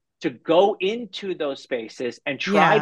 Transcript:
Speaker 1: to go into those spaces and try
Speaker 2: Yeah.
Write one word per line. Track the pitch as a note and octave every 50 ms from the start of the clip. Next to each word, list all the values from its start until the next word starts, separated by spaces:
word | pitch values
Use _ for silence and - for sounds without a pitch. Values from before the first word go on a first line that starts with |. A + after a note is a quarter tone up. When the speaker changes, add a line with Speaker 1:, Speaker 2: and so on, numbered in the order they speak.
| _ _ _ _
Speaker 1:
to | - D#3
go | A#2+ A2+ _ - D#3+ F3 G3+ G#3 G3+ -
into | F#3 G3 A3+ A#3+ A#3+ F#3+ - - G3+ F#3+ F3
those | D#3 D#3 C#3+ C#3 C3+ -
spaces | _ C3+ A#2+ A2+ G#2+ - - C3 A#2+ - - _
and | D3+ C3+ B2
try | - F#3+ G3+ G#3 F3+ E3 -
Speaker 2:
Yeah. | -